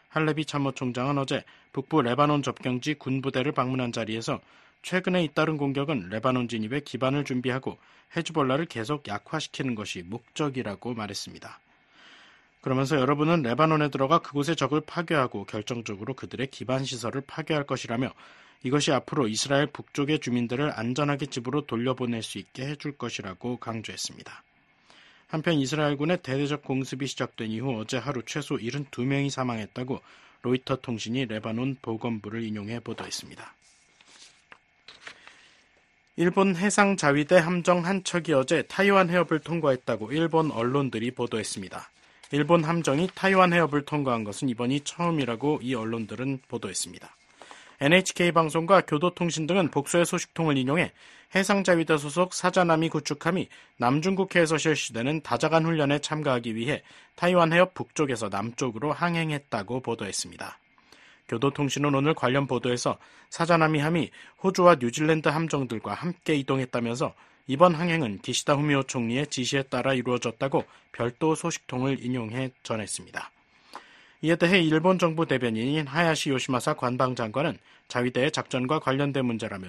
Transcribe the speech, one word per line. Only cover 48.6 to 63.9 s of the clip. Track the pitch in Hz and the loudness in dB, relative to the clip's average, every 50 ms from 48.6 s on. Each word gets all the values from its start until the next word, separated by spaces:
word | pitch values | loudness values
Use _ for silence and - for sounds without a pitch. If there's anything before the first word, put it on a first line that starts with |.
| 165 165 196 175 | 4 6 6 4
교도통신 | 156 - 156 147 175 175 - - 175 165 147 160 156 147 | 4 2 0 0 0 0 0 -2 -2 -2 -2 -2 0 2
등은 | 180 196 175 135 | 2 2 2 2
복수의 | - 147 135 - - 175 170 | 0 -4 -2 2 2 2 4
소식통을 | - 185 175 - - - - 160 156 139 | 2 0 -4 -6 -6 -4 -2 0 2 2
인용해 | 135 127 131 147 180 151 - - - - - - - - _ - | 2 2 2 2 0 0 -2 -4 -12 -20 -20 -20 -20 -10 _ 0
해상자위대 | 190 196 - 202 196 185 190 175 165 160 - 160 147 | 2 2 4 2 4 4 4 4 4 4 2 2 0
소속 | 147 147 - 175 185 180 | 0 0 0 0 0 0
사자남이 | - - - 180 175 190 175 170 160 156 165 160 | 0 0 0 2 4 4 4 6 4 4 2 2
구축함이 | - 151 147 - - - - 165 190 175 - - - - - _ _ | 0 -2 -4 -4 -6 -2 0 0 0 0 -2 -6 -12 -20 -20 _ _
남중국해에서 | - 123 120 135 156 156 190 196 180 190 185 - 180 165 156 165 | 0 2 2 2 2 2 2 0 0 0 2 4 4 4 4 4
실시되는 | 147 - 160 147 131 - - 113 113 120 139 156 156 | 2 2 2 0 0 -2 -4 -4 -4 -2 -2 -2 -4
다자간 | - - 151 143 165 156 160 160 160 | -2 -2 0 0 2 4 4 4 4
훈련에 | 165 165 156 143 139 143 147 | 2 2 2 2 2 2 0
참가하기 | - - 156 156 147 143 127 120 120 117 110 | 0 -2 -4 -2 0 0 0 0 -2 -4 -4
위해 | 113 117 143 147 - - - - - - _ _ | -4 -2 -2 -4 -4 -6 -12 -20 -20 -20 _ _
타이완 | - - - 180 175 165 160 | 0 2 4 6 6 6 6
해협 | 165 175 185 185 - | 6 6 4 4 2
북쪽에서 | - 175 - - - 151 135 123 110 113 98 | -4 -10 -6 -2 -2 0 0 -2 -2 -4 -4
남쪽으로 | 95 98 107 117 - - 139 123 107 110 143 151 147 | -4 -4 -4 -6 -4 -4 -4 -4 -4 -4 -4 -4 -2
항행했다고 | - 170 175 170 165 165 156 151 143 - _ 113 107 98 104 123 131 | -2 -2 0 0 0 -2 -2 -4 -6 -4 _ -4 -4 -4 -4 -6 -6
보도했습니다. | 127 117 117 - 110 95 - - - 87 85 - - - - - _ _ _ _ _ _ - - - - - _ _ - | -4 -4 -6 -4 -6 -6 -6 -8 -8 -10 -12 -14 -14 -14 -16 -18 _ _ _ _ _ _ -20 -20 -20 -20 -20 _ _ -6
교도통신은 | 123 113 135 143 139 147 143 135 - 139 143 147 139 | -2 0 0 0 0 0 -2 -2 0 0 0 2 2
오늘 | 139 139 156 156 | 2 2 2 2
관련 | - - 123 131 139 143 | 2 2 2 2 2 2
보도에서 | - 131 117 - 123 123 120 - 139 - - - - - - - _ | 0 -2 -2 0 0 -2 0 0 -2 -4 -4 -10 -20 -20 -20 -20 _
사자나미 | - - 170 165 170 160 160 156 156 147 | -4 -2 2 4 6 6 6 4 4 2
함이 | 143 156 | 2 2